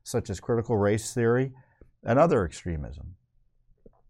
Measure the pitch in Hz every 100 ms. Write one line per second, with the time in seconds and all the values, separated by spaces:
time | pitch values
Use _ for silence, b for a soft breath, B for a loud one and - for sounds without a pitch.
0 | - 120 - 92 - 117 110 107 101 107
1 | - 123 117 123 135 b b b - _
2 | - 131 170 127 85 - 92 80 62 67
3 | 69 90 _ _ _ _ _ _ - _
4 | _